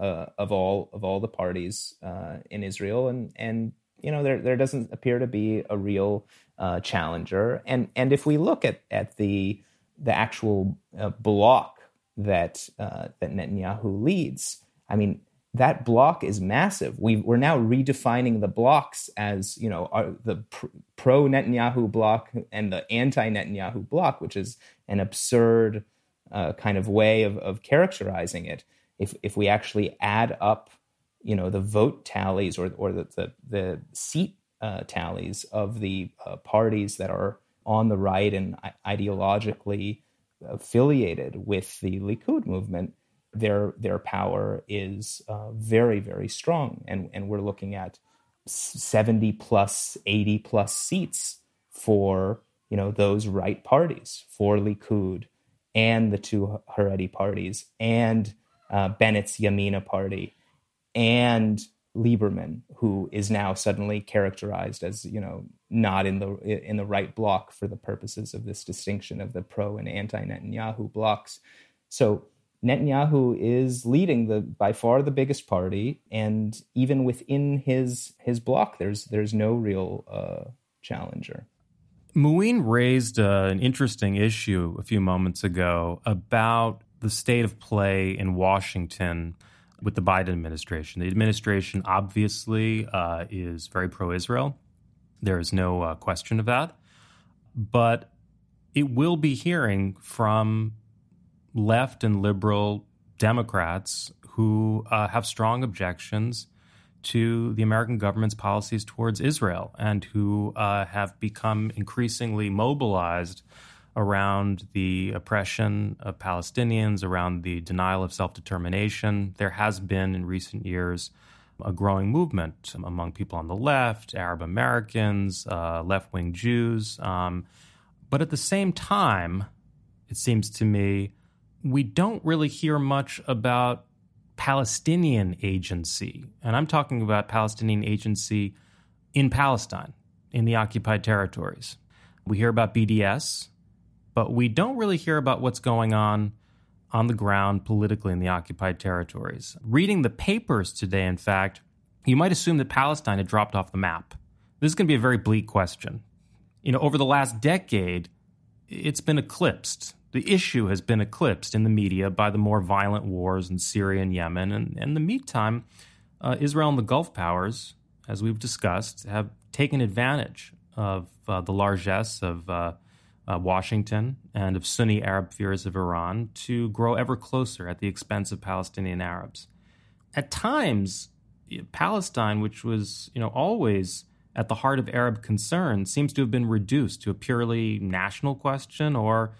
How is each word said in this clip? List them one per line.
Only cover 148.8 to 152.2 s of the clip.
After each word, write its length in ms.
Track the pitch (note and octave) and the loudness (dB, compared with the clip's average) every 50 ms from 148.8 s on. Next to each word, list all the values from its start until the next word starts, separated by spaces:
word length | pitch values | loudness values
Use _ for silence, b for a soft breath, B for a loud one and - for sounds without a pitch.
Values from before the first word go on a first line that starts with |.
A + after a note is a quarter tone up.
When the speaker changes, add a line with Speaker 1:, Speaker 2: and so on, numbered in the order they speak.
Speaker 2:
territories. 760 | - F#2+ F2+ F2 E2+ - - - - - - - - - - - | -4 -2 -2 -2 -4 -6 -8 -8 -8 -8 -8 -10 -12 -16 -16 -12
Reading 400 | - A2 A#2 D3+ F#3+ G3+ G#3 F3 | -4 2 4 4 4 4 4 4
the 80 | C3 A2 | 2 2
papers 640 | - - - G3 G3+ A3+ - - C3 G#2 F2+ - | 0 -2 0 0 0 0 0 0 0 0 0 -2
today, 340 | - - G2+ F2+ G2 F#2+ F#2+ | -4 -6 -4 0 0 2 2
in 100 | F#2 F2+ | 2 0
fact, 440 | E2+ - G#2 G2 F#2+ F#2+ F#2+ - - _ _ _ _ _ _ _ _ - | 0 0 2 2 2 2 0 -2 -8 _ _ _ _ _ _ _ _ 2
you 120 | B2+ B2+ | 4 6
might 160 | D3 | 6